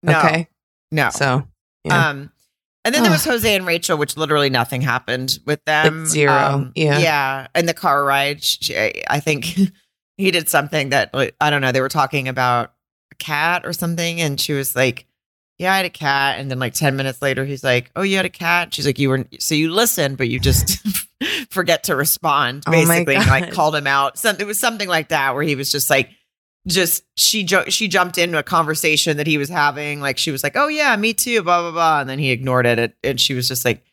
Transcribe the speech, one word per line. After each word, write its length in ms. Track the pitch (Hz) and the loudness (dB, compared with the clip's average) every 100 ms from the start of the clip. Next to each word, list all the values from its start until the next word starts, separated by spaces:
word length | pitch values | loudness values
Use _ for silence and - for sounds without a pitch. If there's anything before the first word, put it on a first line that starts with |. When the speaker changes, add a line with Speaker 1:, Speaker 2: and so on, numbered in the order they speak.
Speaker 1:
No. 160 | 170 165 | 2 4
Speaker 2:
Okay? 280 | 156 160 165 _ _ _ _ | 4 2 -4 _ _ _ _
Speaker 1:
No. 180 | 156 131 | 0 0
Speaker 2:
So, 380 | - 139 127 139 _ _ _ | 2 0 0 -2 _ _ _
yeah. 260 | - 175 160 | 0 2 2
Speaker 1:
Um, 220 | 139 147 _ _ _ _ _ - | -2 -12 _ _ _ _ _ 0
and 80 | 262 | 4
then 60 | |
there 80 | 226 | 4
was 140 | 160 - | 4 2
Speaker 2:
Ugh. 60 | |
Speaker 1:
Jose 220 | 240 214 202 | 0 2 0
and 100 | 185 | 0
Rachel, 320 | 170 - 160 | -2 0 0
which 180 | 147 - | -2 -2
literally 340 | 151 151 139 | 0 2 2
nothing 280 | 131 113 127 | 2 0 -2
happened 580 | 135 120 - 127 131 - - | -2 -2 -2 -6 -4 -6 -4
with 140 | 147 - | -4 0
Speaker 2:
Like 160 | 151 156 | 2 2
Speaker 1:
them. 200 | 156 160 | 0 -4
Speaker 2:
zero. 260 | 156 143 | 0 2
Speaker 1:
Um, 380 | 143 147 139 139 - | 4 2 0 -2 0
Speaker 2:
Yeah. 240 | 156 160 | 2 2
Speaker 1:
yeah. 480 | 160 147 135 135 131 - | 2 2 -2 -4 -4 -2
And 120 | 170 | -2
the 60 | |
car 320 | 160 180 143 143 | 0 0 2 2
ride, 360 | 139 139 147 | 2 0 -2
she, 340 | - - - - | -4 -4 -4 -2
I, 160 | 107 - - | -2 -4 -4
I 100 | 147 | -2
think 260 | 151 147 160 185 190 - _ | 0 -2 -2 0 0 0 _
<laughs> 300 | _ _ - | _ _ -2
he 120 | 190 | 0
did 160 | 175 151 | 0 2
something 420 | 156 147 151 139 | 0 2 -2 0
that, 240 | 131 - 135 | 0 0 -2
like, 200 | 131 - | -2 0
I 80 | 151 | 0
don't 120 | 147 | 2
know, 100 | 135 | 2
they 80 | 131 | 0
were 80 | 131 | 0
talking 380 | 151 135 147 131 | 0 0 0 -4
about 440 | 131 127 120 117 _ _ _ _ | -2 0 0 -2 _ _ _ _
a 40 | - | -16
cat 500 | - 147 160 175 - | -6 -2 0 -2 -4
or 80 | |
something. 480 | 170 170 170 170 170 | -6 -4 -2 -4 -2
And 180 | 160 139 | -2 -2
she 140 | - | -4
was 200 | 143 135 123 | -2 -2 0
like, 300 | 131 120 - _ _ _ _ _ | 0 0 -14 _ _ _ _ _
"Yeah, 160 | 180 | 0
I 40 | 190 | 0
had 80 | 180 | -2
a 40 | |
cat." 500 | - 151 139 139 101 | -4 0 2 0 -2
And 100 | 139 | -6
then, 100 | 127 | -4
like, 160 | 123 - | -4 0
ten 200 | 151 135 | 0 0
minutes 260 | 135 131 | -4 -2
later, 220 | 139 131 | -2 -2
he's 200 | 135 139 | -4 -4
like, 280 | 135 123 123 - | 0 0 -2 -4
"Oh, 80 | |
you 120 | 196 190 | 0 0
had 80 | 185 | -2
a 40 | |
cat?" 440 | - 170 175 170 | -4 0 0 0
She's 120 | - 143 | -2 -2
like, 140 | 135 | 0
"You 100 | 135 | 0
were, 160 | 131 127 - | 0 -4 -8
so 140 | - 151 | -2 0
you 140 | 160 | 0
listened, 420 | 180 233 - 143 135 | 2 0 2 -2 -2
but 120 | 123 | -2
you 100 | 123 | 0
just 400 | - - - - 214 185 - _ | 2 2 0 -2 -4 -4 -8 _
<laughs> 300 | 330 - 254 | -6 -6 -6
forget 340 | 185 170 160 - | -4 0 0 0
to 100 | 143 | -2
respond," 680 | 156 - 160 143 123 139 170 | 0 0 0 0 0 -4 0
Speaker 2:
Oh 40 | |
my 140 | 165 160 | 2 4
Speaker 1:
basically, 300 | 170 165 135 | 2 2 2
and, 100 | - | 4
like, 180 | 135 165 | 2 2
Speaker 2:
God. 60 | |
Speaker 1:
called 220 | - 156 156 | 0 2 2
him 120 | 139 | 0
out. 300 | 139 139 - | 0 0 0
Some, 200 | 226 185 | -2 -2
it 60 | 202 | -4
was 120 | 208 | -2
something 260 | 240 226 202 | -2 -4 -2
like 220 | 160 151 | -2 0
that 240 | 156 135 135 | -2 -2 -2
where 80 | |
he 120 | 156 139 | -2 -2
was 140 | 139 | -2
just 160 | 143 - | -2 2
like, 220 | 135 127 _ _ _ _ _ - | 0 0 _ _ _ _ _ -4
just, 360 | 175 170 - _ - | 0 0 -2 _ 0
she 300 | - 214 180 | 0 0 2
ju-, 240 | 185 - | 0 0
she 160 | - 214 | -2 0
jumped 300 | 190 180 170 | 0 0 0
into 200 | 175 160 | 0 0
a 60 | |
conversation 720 | - 170 156 151 170 151 - 147 | 0 0 0 0 0 2 0 0
that 80 | 151 | 0
he 120 | 151 | 0
was 100 | 143 | -2
having. 540 | 175 147 139 147 147 | 0 0 0 -8 -4
Like, 160 | 139 131 | -4 -4
she 140 | - | -4
was 120 | 135 | -2
like, 140 | 143 - | -2 0
"Oh, 100 | 294 | -2
yeah, 260 | 302 285 214 | 0 2 2
me 160 | 220 | 0
too, 280 | 214 254 233 | 0 0 0
blah, 200 | 170 175 | 2 2
blah, 100 | 170 | 0
blah." 300 | 165 165 156 | 0 2 2
And 80 | 135 | 0
then 100 | 135 | -2
he 100 | 139 | 0
ignored 340 | 120 131 127 120 | 0 2 2 4
it. 100 | 117 | 2
It, 160 | 117 _ - | 0 _ -4
and 140 | 123 | 0
she 120 | - | 0
was 140 | 131 127 | 0 -4
just 160 | 127 - | -2 -2
like 180 | 110 _ | -4 _